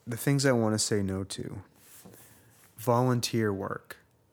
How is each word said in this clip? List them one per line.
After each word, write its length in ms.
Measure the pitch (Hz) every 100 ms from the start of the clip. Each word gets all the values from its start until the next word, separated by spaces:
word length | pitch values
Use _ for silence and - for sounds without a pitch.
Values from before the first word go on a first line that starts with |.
| -
The 80 | 113
things 280 | - 139 139
I 60 |
wanna 260 | 120 110 107
say 220 | - 107
no 200 | 98 95 98
to. 360 | - - 98 - _ - - - - - - - _ - -
Volunteer 720 | 113 120 127 120 - 117 107
work. 460 | 98 98 - - - _ _ _